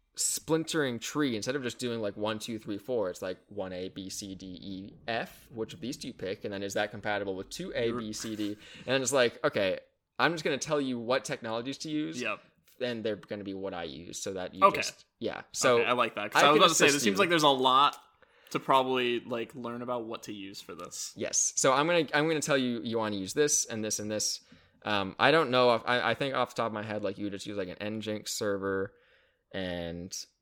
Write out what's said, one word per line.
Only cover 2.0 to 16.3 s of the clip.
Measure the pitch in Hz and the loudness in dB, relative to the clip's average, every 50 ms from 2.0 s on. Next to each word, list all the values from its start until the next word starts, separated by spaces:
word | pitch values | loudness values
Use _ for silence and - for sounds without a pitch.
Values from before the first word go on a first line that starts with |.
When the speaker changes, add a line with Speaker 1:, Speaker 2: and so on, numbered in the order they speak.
Speaker 1:
like, | 110 104 95 | -2 -4 -2
one, | 107 104 107 110 107 | -2 -2 -2 -2 -2
two, | - - 117 107 | -4 -6 -8 -8
three, | - - 104 98 | -6 -6 -8 -6
four, | - - 127 117 104 90 | -4 -2 0 0 0 0
it's | 87 - | -2 -4
like | 101 92 92 - _ _ | -6 -6 -6 -8 _ _
one | 104 101 95 92 92 | -8 -8 -6 -6 -6
A, | 90 92 95 | -6 -8 -8
B, | - - 95 95 | -8 -10 -10 -8
C, | - - 104 98 95 | -8 -10 -10 -10 -10
D, | 90 95 92 90 85 - | -12 -12 -12 -12 -12 -10
E, | 95 98 92 95 104 - - - | -10 -10 -10 -10 -12 -16 -12 -8
F. | - 113 117 160 185 - - - - - | -6 -4 -4 -4 -6 -12 -18 -20 -14 -8
Which | 113 113 110 - | -8 -8 -8 -8
of | 92 - | -8 -8
these | 117 147 - | -8 -8 -8
do | - 135 | -10 -12
you | 117 | -10
pick? | - - 92 92 - - | -8 -6 -6 -6 -6 -6
And | 107 101 | -6 -6
then | 98 101 | -6 -6
is | 101 98 | -4 -2
that | 107 104 104 | -2 -2 -2
compatible | - 107 98 107 104 101 101 98 95 | -4 -6 -4 -2 -2 0 -2 -2 -4
with | 90 98 - | -6 -8 -8
two | - - 170 190 - | -10 -10 -10 -6 -4
A, | 131 120 117 | -2 -2 0
Speaker 2:
You're | 117 123 | -2 -2
Speaker 1:
B, | 113 107 107 | -4 -6 -8
C, | - - 117 110 | -8 -6 -6 -6
D? | 104 107 101 104 - - - - - | -4 -4 -4 -6 -8 -12 -18 -20 -12
And | - | -4
then | - 127 135 131 | 0 0 0 2
it's | 120 139 | 2 4
like, | 139 123 117 117 - - | 4 4 4 2 0 -2
okay, | - - 113 101 95 90 - - _ _ _ _ _ _ - | 0 2 2 2 2 0 -2 -6 _ _ _ _ _ _ 2
I'm | 123 147 170 | 2 2 2
just | 165 - | 0 0
gonna | 185 147 | -2 -2
tell | 127 - - 160 147 | -2 0 0 0 0
you | 139 131 127 120 | 0 0 -4 -4
what | 117 110 127 135 - | 0 0 0 0 0
technologies | - 147 123 120 113 110 117 120 135 135 - | -2 -6 -6 -4 -4 -4 -4 -4 -6 -8 -8
to | - 160 | -8 -6
use. | 151 151 151 160 160 123 | -4 -4 -4 -4 -6 -6
Speaker 2:
Yep. | 120 110 104 - - _ _ _ _ _ _ _ | -4 -4 -6 -6 -10 _ _ _ _ _ _ _
Speaker 1:
And | 123 123 120 113 107 | -4 -4 -4 -2 -2
they're | 113 107 | -2 -2
gonna | 95 85 - 110 104 101 | -2 -6 -8 -10 -8 -6
be | 98 95 | -6 -6
what | 95 95 98 92 | -6 -6 -6 -6
I | 87 85 | -6 -6
use, | 82 67 71 85 95 - - | -8 -8 -10 -12 -12 -10 -8
so | - 104 95 | -8 -6 -6
that | 95 90 - - | -6 -6 -6 2
you | 92 135 | 4 4
Speaker 2:
Okay. | 196 - - | 6 6 4
Speaker 1:
just, | 107 - - - - _ _ _ | -2 -6 -8 -12 -18 _ _ _
yeah. | 117 104 - - - - - | -6 -6 -6 -6 -10 -10 -6
So | - - 135 123 120 | 0 4 4 4 6
Speaker 2:
Okay, | 117 | 4
I | 113 123 | 2 2
like | 123 120 113 - | 2 2 0 -2
that, | - 104 107 | -4 -6 0